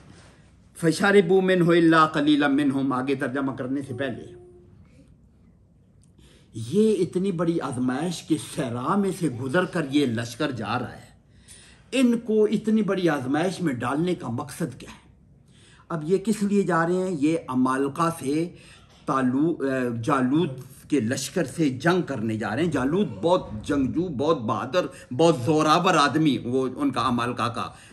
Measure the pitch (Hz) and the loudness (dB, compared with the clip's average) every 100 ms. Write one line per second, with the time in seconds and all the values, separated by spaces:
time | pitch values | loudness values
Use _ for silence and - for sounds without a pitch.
0 | - - - - - - - - 165 156 | -20 -20 -20 -20 -20 -20 -20 -2 0 2
1 | 202 202 170 190 185 185 165 170 165 165 | 4 6 6 4 4 4 6 6 6 6
2 | 156 156 147 147 143 139 143 135 135 127 | 6 4 2 4 4 2 2 0 0 -2
3 | 131 135 135 135 135 113 127 139 143 117 | -2 -2 -2 -2 -4 -4 -4 -6 -6 -6
4 | 139 - - 359 - - - - - - | -6 -8 -12 -18 -20 -20 -20 -20 -20 -20
5 | - - _ _ - _ _ _ _ _ | -20 -20 _ _ -20 _ _ _ _ _
6 | _ _ - - _ 113 113 180 220 190 | _ _ -20 -20 _ -12 -4 2 2 2
7 | 170 180 196 165 170 170 135 120 127 127 | 0 -2 -2 -2 -2 -2 -4 -4 -2 -2
8 | 175 160 - 151 - - 120 120 135 202 | -4 -6 -4 -4 -4 -6 -6 -4 -2 0
9 | 196 170 160 113 131 170 180 175 139 147 | 0 -2 -4 -4 -2 -2 0 -2 0 0
10 | 135 113 117 - 151 117 101 123 - - | 2 0 -6 -4 -6 -4 -4 -4 -6 -12
11 | - - _ _ - - - - - 254 | -20 -20 _ _ -20 -20 -20 -20 -6 2
12 | 247 233 - 214 214 214 220 220 196 190 | 2 2 0 2 4 2 2 2 2 2
13 | 170 147 127 151 185 175 170 120 123 143 | 2 0 0 0 -2 -2 -4 -2 -2 -2
14 | 180 170 131 120 139 - 170 - - - | -2 -2 -6 -8 -8 -8 -8 -8 -18 -20
15 | - - _ _ _ - - - - 165 | -20 -20 _ _ _ -20 -20 -20 -10 -8
16 | 151 190 208 208 202 202 170 165 170 180 | 0 0 0 -2 0 0 2 0 0 0
17 | 185 165 147 160 - 127 127 131 139 139 | -2 0 0 0 -2 0 0 0 -2 0
18 | 165 - 131 151 175 - - - - - | -2 -2 -4 -2 -4 -8 -20 -20 -20 -16
19 | - 135 127 131 160 - 135 131 123 117 | -4 0 0 2 0 0 -2 -2 -2 -4
20 | 113 135 127 151 175 127 - - - 143 | -2 0 2 2 0 -4 -14 -18 -4 -2
21 | 110 131 - 180 123 - 151 117 170 180 | 0 -2 -4 -4 -4 0 -2 0 0 0
22 | 156 135 110 110 104 117 175 143 131 180 | 0 -4 -4 -4 -4 -2 -2 0 0 0
23 | 180 98 165 180 - 107 - 143 123 123 | -2 -2 0 0 0 -10 -4 -2 0 -2
24 | 180 131 147 165 110 104 120 180 143 - | -4 -2 0 0 0 -4 -2 -2 -2 -6
25 | - 127 165 147 117 156 156 165 180 165 | -8 2 4 4 2 2 4 4 4 4
26 | 143 156 156 120 120 131 127 127 143 123 | 4 4 2 0 0 -2 -2 -2 -4 0
27 | 120 120 120 117 117 113 90 - - | 0 0 -2 -2 -4 -4 -8 -12 -20